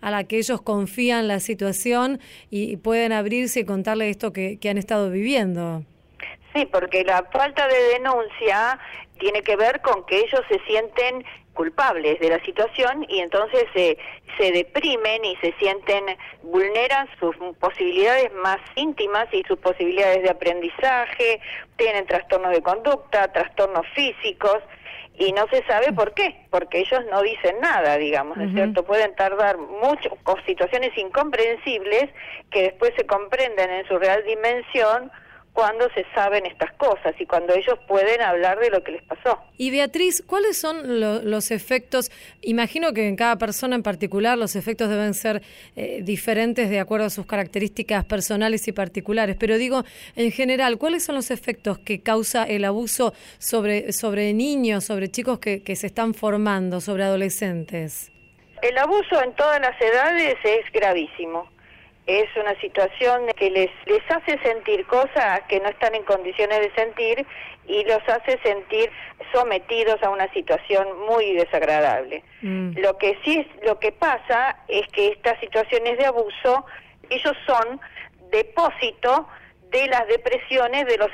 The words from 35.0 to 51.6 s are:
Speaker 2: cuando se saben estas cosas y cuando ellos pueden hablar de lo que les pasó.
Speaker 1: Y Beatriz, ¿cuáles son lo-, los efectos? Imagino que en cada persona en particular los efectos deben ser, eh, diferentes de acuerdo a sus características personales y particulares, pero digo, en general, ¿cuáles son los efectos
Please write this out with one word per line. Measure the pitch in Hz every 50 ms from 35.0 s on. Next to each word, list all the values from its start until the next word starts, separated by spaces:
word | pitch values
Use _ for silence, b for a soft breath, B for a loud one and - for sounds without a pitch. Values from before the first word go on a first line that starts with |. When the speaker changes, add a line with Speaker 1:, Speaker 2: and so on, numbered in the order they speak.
| 254 269 B B B B B B B _
Speaker 2:
cuando | - 233 220 208 220 226 247 240
se | - 247 - - -
saben | 226 202 202 202 202 190
estas | 175 - - 160 -
cosas | - - 294 269 196 190 - - - -
y | 175
cuando | - 175 170 175 175 180
ellos | 190 190 - 233 - -
pueden | - 196 196 196 214 233 -
hablar | 190 185 180 175 180 185 196 214
de | 240 233
lo | 196 180
que | - -
les | 160 - -
pasó. | - - - - 247 220 - - - _
Speaker 1:
Y | - 254 262
Beatriz, | 262 277 285 277 - 330 370 370 - - -
¿cuáles | - 370 403 403 427 - -
son | 320 311 320 320 285 247 240 226
lo-, | 220 214 214 226
los | 226 208 214 214 202 -
efectos? | 226 202 - - 254 247 247 - - 254 247 B B B B B B B
Imagino | - 226 226 233 233 220 - 320 330 320
que | 226 220 214
en | 208 196
cada | 180 233 233 233
persona | 185 226 208 202 - 254 254 247
en | 240 190
particular | 214 185 160 208 175 196 202 214 233 247
los | 233 220 - -
efectos | 196 - 226 220 220 226 208
deben | 214 208 214 208 196
ser, | - - 220 208 208 B B B B B B _
eh, | - 214 - - 233
diferentes | 180 190 202 - - 233 220 214 226 240 226 247 233 190
de | 208 196
acuerdo | 185 - 214 214 214
a | 202
sus | - 208 180
características | - 220 202 185 156 - 202 214 202 - - 208 - 214 196 -
personales | - 214 196 180 - 214 202 220 220 220 214 -
y | 226
particulares, | 190 202 196 180 - 196 160 208 214 226 220 196 185 -
pero | 233 214 226
digo, | 226 254 247 269 262 247 B B B B B B
en | 226 233 226
general, | - - 262 254 262 254 262 247 233
¿cuáles | - 294 320 339 339 -
son | - 285
los | 269 226 -
efectos | 247 - - 247 226 -